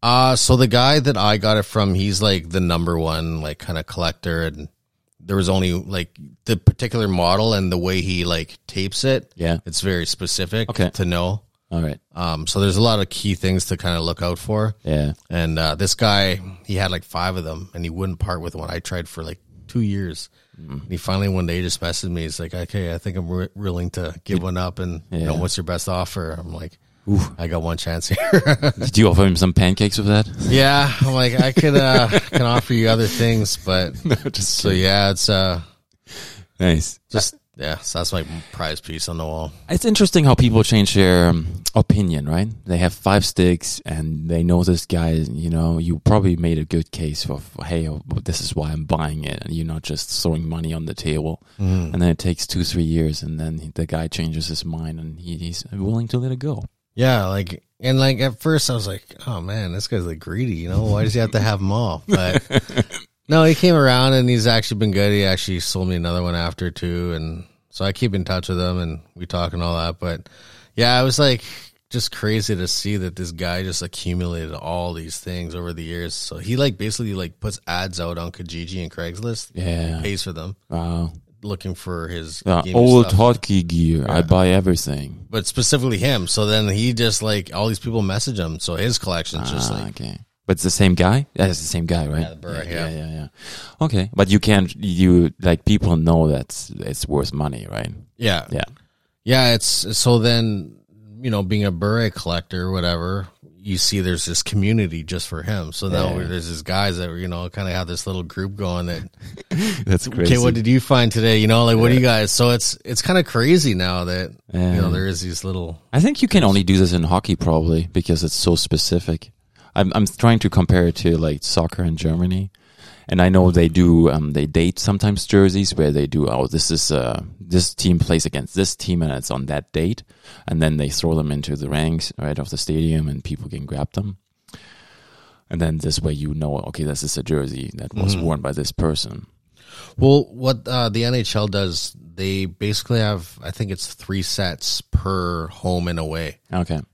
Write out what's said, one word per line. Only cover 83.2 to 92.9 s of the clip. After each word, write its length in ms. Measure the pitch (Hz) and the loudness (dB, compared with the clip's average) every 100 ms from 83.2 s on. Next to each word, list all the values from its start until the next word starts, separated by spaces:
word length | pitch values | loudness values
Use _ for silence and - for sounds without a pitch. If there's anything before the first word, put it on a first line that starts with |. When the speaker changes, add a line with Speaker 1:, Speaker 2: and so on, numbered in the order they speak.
| 117 120 - 98 | 6 4 2 0
Speaker 2:
gear. 420 | 85 85 82 80 64 | 2 2 4 2 2
I 100 | 73 | 0
Speaker 1:
Yeah. 40 | |
Speaker 2:
buy 260 | 82 92 92 | 4 4 6
everything. 760 | 95 92 85 - 71 69 - - | 4 4 0 0 -6 -8 -14 -8
Speaker 1:
But 180 | 110 92 | -6 -4
specifically 500 | - 117 147 127 107 | -2 2 2 0 0
him. 300 | 131 127 87 | 0 0 -2
So 180 | - 104 | -2 2
then 220 | 107 107 | 2 2
he 240 | 98 120 | 0 0
just, 280 | 117 117 104 | 2 0 0
like, 260 | 110 104 - | -2 -2 -4
all 140 | 87 107 | -4 -2
these 120 | 107 | -2
people 220 | 117 113 | -4 -2
message 340 | 98 98 123 113 | 0 -2 -4 -4
him. 200 | 82 80 | -4 -4
So 160 | - 85 | -6 -2
his 220 | 107 113 | -2 -2
collection's 500 | - 87 80 82 62 | -2 -4 -4 -6 -6
just, 200 | 69 60 | -4 -4
Speaker 2:
Ah, 40 | 52 | -4
Speaker 1:
like, 240 | 50 50 | -8 -10
Speaker 2:
okay. 180 | 58 50 - _ - | -12 -12 -16 _ -4
But 80 | |
it's 100 | 92 | -2
the 60 | 95 | 0
same 240 | - 98 87 | 4 4 6
guy? 300 | 90 120 143 | 4 4 0
Yeah, 140 | - 95 | 0 0
it's 120 | 80 | 0
the 60 | 78 | -4
same 200 | 90 82 | -4 -2
guy, 200 | 87 73 | -2 -2
right? 140 | 76 | -2
Speaker 1:
Yeah, 80 | 82 | -4
the 60 | 80 | -8
Bure, 180 | 87 82 | -10 -10
Speaker 2:
Yeah, 0 | |
Speaker 1:
yeah. 260 | 80 82 82 | -8 -6 -6